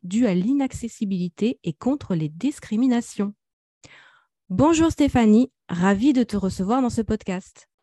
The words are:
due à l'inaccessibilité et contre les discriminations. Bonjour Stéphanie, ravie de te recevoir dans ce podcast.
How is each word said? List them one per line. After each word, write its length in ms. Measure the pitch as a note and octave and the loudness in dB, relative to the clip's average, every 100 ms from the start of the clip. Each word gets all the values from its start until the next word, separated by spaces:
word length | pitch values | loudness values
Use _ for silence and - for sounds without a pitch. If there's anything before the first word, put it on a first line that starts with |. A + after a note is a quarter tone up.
due 240 | F3+ G#3+ A#3+ | -4 0 2
à 80 | |
l'inaccessibilité 1300 | F3+ G#3+ C#4 C4 - A#3 - G3+ F#3 F3+ - A3 - | 2 0 0 -2 -6 -10 -6 -4 -4 -4 -2 -4 -4
et 100 | E3+ | -8
contre 440 | - B3 D4 - E3+ | -6 -4 -4 -2 -4
les 120 | D3+ | -4
discriminations. 1040 | D#3+ C#4 - - G#3+ C4 A#3+ - - G3+ - _ _ _ _ - - - _ _ _ - | -4 -6 -6 -6 0 2 0 -2 -6 -6 -8 _ _ _ _ -20 -20 -20 _ _ _ -6
Bonjour 420 | F#3 D4+ D#4+ D#4+ | 2 2 4 2
Stéphanie, 600 | - C#4+ B3+ G#3+ G#3+ B3+ _ - | 2 2 4 6 4 2 _ -10
ravie 440 | F3 F#3+ G3 C#4 | -2 0 2 2
de 120 | B3+ | 2
te 120 | A3+ G3+ | 0 -2
recevoir 460 | F#3 - F#3 C4 | -4 -4 -2 0
dans 80 | A#3+ | 0
ce 100 | A3+ | -2
podcast. 680 | G#3 G#3+ - F#3 - _ _ _ | -4 -4 -6 -10 -10 _ _ _